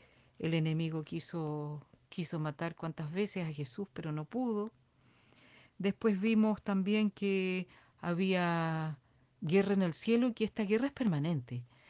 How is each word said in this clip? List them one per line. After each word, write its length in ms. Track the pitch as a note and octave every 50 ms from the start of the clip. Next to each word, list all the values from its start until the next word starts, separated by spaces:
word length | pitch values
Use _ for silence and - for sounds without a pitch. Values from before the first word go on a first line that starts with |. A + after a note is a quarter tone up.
| - _ _ _ _ _ _ -
el 140 | - D#3+ E3
enemigo 500 | E3 D#3 D#3+ D#3 D#3+ E3 D#3+ D#3 D#3+ D3+
quiso, 840 | - E3 E3 - - - E3 D#3 D3+ D3+ D3+ D3 D3 D3+ D3 - _ - _ _ -
quiso 300 | - - E3 - F3 D#3+
matar 360 | D#3 D3+ D3+ - E3+ E3+ E3
cuantas 360 | - - E3 - - D#3 D3
veces 360 | E3+ F#3+ G#3 G3+ - F#3+ E3+
a 60 | D#3+ D3+
Jesús, 340 | C#3+ C#3+ - - - G3+ - -
pero 180 | - E3 D#3
no 140 | D3+ D3+ D#3
pudo. 460 | - - B3 B3+ A#3+ A3 G#3 G#3 A3 _ _ _ _ _ _ _ _ _ _ _ _ - - - - - - - _ _
Después 420 | - F3+ G3+ G3 - - A3+ G3+ F#3
vimos 420 | G3 A3+ A3+ A3 G#3+ G#3+ G#3 -
también 500 | - - G3 F#3+ F#3+ G3+ G#3 G#3+ G#3+ G3+
que 560 | - - G3+ G3 G3 F#3+ F#3 F#3 F#3 F#3 F3+ - - - - _ _ -
había 960 | - F3 F3 E3+ F#3+ F#3+ F#3 F3+ F3 E3+ E3+ E3 E3 D#3+ D#3+ D#3+ D#3 D#3+ D3 - _ _ _ _ _ _ _ -
guerra 320 | - D3 F3 G3 G3 G3+ G3+
en 80 | G3 F#3+
el 100 | E3+ D#3+
cielo 340 | - - A3 A#3 A#3 B3
y 60 | B3 A3+
que 120 | - A3
esta 180 | G#3 - - G#3+
guerra 240 | F#3+ G#3+ A3+ B3+
es 60 | C#4 -
permanente, 720 | - B3+ G#3 D#3+ C#3+ C#3+ E3+ E3+ C#3 B2 - B2 B2 A#2+ - _ _ -